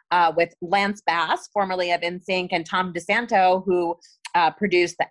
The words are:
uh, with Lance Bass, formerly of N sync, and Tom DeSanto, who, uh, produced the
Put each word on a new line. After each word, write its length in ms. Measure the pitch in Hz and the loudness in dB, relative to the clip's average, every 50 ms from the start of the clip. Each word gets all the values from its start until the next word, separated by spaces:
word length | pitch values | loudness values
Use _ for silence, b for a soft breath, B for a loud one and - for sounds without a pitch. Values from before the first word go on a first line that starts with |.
| B _ | B _
uh, 200 | 175 180 170 165 160 170 | 2 2 2 4 4 2
with 160 | 170 170 - _ | 0 0 -2 _
Lance 400 | 180 165 190 202 202 202 208 202 - | -4 -2 0 0 0 0 -2 -4 -4
Bass, 440 | - 165 170 160 170 269 349 - - | -2 0 0 0 0 -2 -4 -6 -6
formerly 400 | - 208 196 190 185 185 180 175 | -4 -2 -2 -2 -2 -2 0 0
of 120 | 175 170 170 | 0 -2 -2
N 180 | 175 180 180 | -4 -6 -6
sync, 320 | - - 190 185 185 180 185 | -6 -4 -2 -2 -2 -2 -4
and 120 | 170 165 | -4 -4
Tom 280 | - - 185 185 185 165 | -2 -2 -2 -2 -2 -6
DeSanto, 680 | 175 170 - 202 233 240 233 233 196 185 185 180 190 190 | -8 -4 -2 -2 -2 0 0 2 4 4 4 4 2 0
who, 320 | 196 180 180 175 170 175 b b b b b - - - | 0 0 0 0 -2 -4 b b b b b -12 -4 0
uh, 160 | 175 170 165 | 2 2 2
produced 440 | - - 208 196 175 180 175 170 - - | 0 -2 -2 0 2 2 0 0 -2 -4
the 80 | 151 - | -6 -4